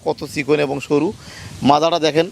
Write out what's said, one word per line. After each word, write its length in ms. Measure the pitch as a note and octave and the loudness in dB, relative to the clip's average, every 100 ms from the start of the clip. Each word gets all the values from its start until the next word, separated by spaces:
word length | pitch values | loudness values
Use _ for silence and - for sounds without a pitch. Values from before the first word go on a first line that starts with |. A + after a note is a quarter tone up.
কত 200 | D#3+ D3 D3 | -2 -6 -8
চিকন 260 | D3+ C3 D3 | -8 0 0
এবং 200 | C#3+ C#3 | 0 -4
সরু। 320 | - D3 E3 - - - - - | 0 0 0 -6 -16 -18 -16 -2
মাজাটা 360 | B2+ D3 E3 E3 | 2 4 4 2
দেখেন 320 | D#3 D3 F3 | 2 2 0